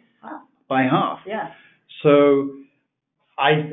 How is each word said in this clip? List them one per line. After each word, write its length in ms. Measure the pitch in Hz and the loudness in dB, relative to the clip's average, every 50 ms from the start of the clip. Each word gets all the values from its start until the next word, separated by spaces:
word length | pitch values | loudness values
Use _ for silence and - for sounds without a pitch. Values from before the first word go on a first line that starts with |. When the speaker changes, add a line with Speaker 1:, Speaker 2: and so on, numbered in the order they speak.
| _ _ _ _ _ | _ _ _ _ _
Speaker 1:
Half. 200 | 113 - - - _ _ _ _ _ | -20 -20 -20 -20 _ _ _ _ _
Speaker 2:
by 140 | 135 131 131 | -2 -2 0
half. 380 | 131 151 190 185 104 78 - - | 0 0 -2 -2 -4 -8 -10 -12
Speaker 1:
Yeah. 260 | 185 208 220 - - - - _ _ _ _ _ _ - - - | -12 -10 -10 -10 -12 -16 -20 _ _ _ _ _ _ -20 -2 2
Speaker 2:
So 500 | 151 143 147 143 143 143 139 139 139 - - - _ _ _ _ _ _ _ _ _ _ _ _ _ _ | 4 4 6 6 4 4 2 0 -4 -8 -14 -20 _ _ _ _ _ _ _ _ _ _ _ _ _ _
I, 360 | - 139 147 151 151 156 - | -2 0 0 0 0 -2 -6